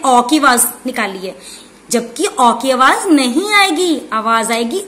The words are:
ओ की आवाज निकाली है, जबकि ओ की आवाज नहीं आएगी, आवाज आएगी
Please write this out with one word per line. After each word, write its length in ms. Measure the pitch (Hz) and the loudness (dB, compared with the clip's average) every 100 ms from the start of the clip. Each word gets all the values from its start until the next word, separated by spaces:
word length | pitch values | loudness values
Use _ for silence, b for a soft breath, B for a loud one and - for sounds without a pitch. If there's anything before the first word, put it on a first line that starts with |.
| 269 | 2
ओ 160 | 247 | 2
की 160 | 240 302 | 2 2
आवाज 280 | 269 240 - - 254 | 2 2 0 -4 -8
निकाली 320 | 247 202 190 | -6 -6 -6
है, 200 | 185 - B B B B - | -12 -14 B B B B -6
जबकि 360 | 240 233 - 392 | -4 -4 -6 -4
ओ 260 | - 240 | 2 2
की 180 | - 269 | 2 0
आवाज 380 | 254 262 381 403 | 2 4 2 2
नहीं 440 | 294 254 247 415 | 2 2 -2 0
आएगी, 580 | 415 392 311 359 269 - | 2 2 0 0 -2 -4
आवाज 400 | 220 220 226 220 | -4 0 0 0
आएगी 320 | 233 233 370 | -2 -2 -6